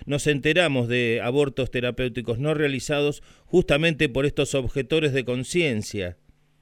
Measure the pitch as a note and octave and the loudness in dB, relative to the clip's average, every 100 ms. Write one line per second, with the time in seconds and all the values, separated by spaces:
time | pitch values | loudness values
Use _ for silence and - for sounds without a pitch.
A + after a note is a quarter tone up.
0 | - C#3 D#3 C#3+ D3 D#3+ E3+ C3 A#2+ B2 | -4 -2 0 2 2 2 2 2 0 0
1 | A#2+ A2+ A#2 C3+ C#3+ B2+ B2 B2+ B2 A#2+ | 2 0 0 0 0 0 -4 -2 -2 -2
2 | B2+ A#2 A#2 A2+ D3 D3+ D3 C3+ - D3 | -4 -4 -4 -2 0 0 0 -2 -2 0
3 | D3 C#3+ - - - F3 F3 D3+ E3 C#3+ | 0 -2 -10 -20 0 2 4 4 2 2
4 | D3+ B2+ C#3+ - C#3 C#3 A#2+ C#3 A#2+ D#3+ | 0 2 0 0 0 0 -2 -2 0 0
5 | D#3 C3+ B2 B2+ B2+ F3 D#3+ A2 G2+ G#2 | 0 0 -2 -4 -2 0 0 0 -4 -6
6 | F2 F2+ _ _ _ _ | -6 -8 _ _ _ _